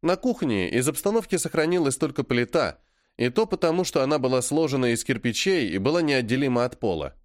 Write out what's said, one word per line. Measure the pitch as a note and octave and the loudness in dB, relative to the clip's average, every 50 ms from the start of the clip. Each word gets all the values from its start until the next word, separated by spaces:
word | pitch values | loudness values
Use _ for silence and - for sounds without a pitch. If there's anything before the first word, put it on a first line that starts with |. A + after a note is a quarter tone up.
На | - D#3+ F#3 | 2 0 -2
кухне | F#3 - B3+ A#3 - - C#3 A2 G2 F2+ - | 0 0 -2 -2 0 -2 0 0 0 0 0
из | - A#2+ B2+ D3 | 0 0 0 0
обстановки | D3+ - - G3+ G#3+ A3+ G3+ - - | -2 -2 -4 -2 -2 -2 -2 -2 -4
сохранилась | E3 - D3+ - D#3+ D#3 D#3+ F3+ F3+ D#3+ C#3 B2+ | -4 -4 -2 -2 0 0 2 2 2 2 0 0
только | - - D3 C3 - C3+ | 0 -2 -2 -2 -4 -4
плита, | - C3 A#2+ A#2+ - - E3+ C3+ F2+ C#2+ _ _ _ _ _ _ _ _ | 0 0 0 0 0 0 0 0 0 -4 _ _ _ _ _ _ _ _
и | - A2 B2+ | -2 -2 0
то | B2 - A3 | 2 0 0
потому, | - - E3+ - E3 D#3+ F3+ F#3 | 0 0 0 0 2 2 2 -2
что | - - D#3+ | 0 0 0
она | C3 C3+ D3+ D3 | 2 2 2 2
была | B2 B2+ C3 B2+ | 2 2 0 0
сложена | B2 - C#3+ D#3 D#3+ D3 C3+ C3+ B2+ A#2+ | 0 0 0 0 0 2 2 2 2 2
из | A#2 A2+ - | 2 0 0
кирпичей | - C3 A#2 - A#2+ A2 - - G3 F#3+ F3 B2+ F#2+ | -4 -4 -2 0 -2 -2 0 0 2 2 2 0 0
и | D#2 F#2+ | -2 0
была | G2 B2+ D#3 F3 | 0 2 2 2
неотделима | E3 D3 C#3+ C3 A#2+ G#2+ B2+ C3+ C#3+ C3+ B2 A#2+ A#2+ | 2 2 2 0 0 0 0 0 0 0 2 0 0
от | B2+ - - | -2 -4 -4
пола. | - G#2+ F2+ D#2 C#2+ C2+ - - | -2 -2 -2 -2 -4 -8 -10 -16